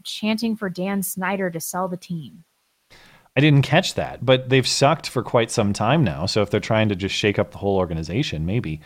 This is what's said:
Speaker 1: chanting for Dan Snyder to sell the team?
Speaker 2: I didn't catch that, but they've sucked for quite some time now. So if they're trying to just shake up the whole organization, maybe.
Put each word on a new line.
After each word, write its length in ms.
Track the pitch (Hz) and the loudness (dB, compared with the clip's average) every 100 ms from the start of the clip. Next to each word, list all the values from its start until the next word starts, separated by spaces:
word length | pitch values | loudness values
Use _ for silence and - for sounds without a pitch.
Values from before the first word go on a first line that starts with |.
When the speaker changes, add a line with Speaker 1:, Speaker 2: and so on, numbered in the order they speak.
Speaker 1:
chanting 520 | - - 214 220 233 220 | -12 -6 -2 -2 -2 -4
for 120 | 196 | -6
Dan 340 | 175 185 202 | -4 -4 -4
Snyder 460 | 185 - 185 196 185 | -4 -4 -4 -2 -2
to 100 | 170 | -4
sell 280 | - 180 185 | -6 -6 -6
the 80 | 180 | -6
team? 480 | - 170 131 - _ _ _ _ _ - - _ _ - | -8 -10 -10 -16 _ _ _ _ _ -20 -20 _ _ 2
Speaker 2:
I 40 | |
didn't 220 | 151 143 | 6 6
catch 320 | 131 160 196 | 4 2 2
that, 300 | - 139 123 117 | -2 -6 -2 2
but 220 | 131 127 | 2 4
they've 180 | 131 123 | 2 2
sucked 420 | - 135 160 - | 2 2 2 -2
for 140 | 131 | -6
quite 300 | 107 123 113 | 0 0 2
some 200 | - 104 | 0 0
time 300 | 101 107 151 | 0 2 2
now. 240 | 120 69 95 | 2 0 -2
So 160 | - | 0
if 80 | 101 | 0
they're 80 | 104 | 0
trying 300 | - 110 110 | 0 2 2
to 80 | 95 | 0
just 180 | 95 | -2
shake 240 | - 107 101 | 0 0 0
up 140 | 101 | -2
the 60 | - | -2
whole 180 | 101 98 | 0 0
organization, 680 | 90 82 80 131 151 - | 0 -2 -4 -4 -4 -4
maybe. 360 | 90 110 80 78 | -4 -2 -4 -6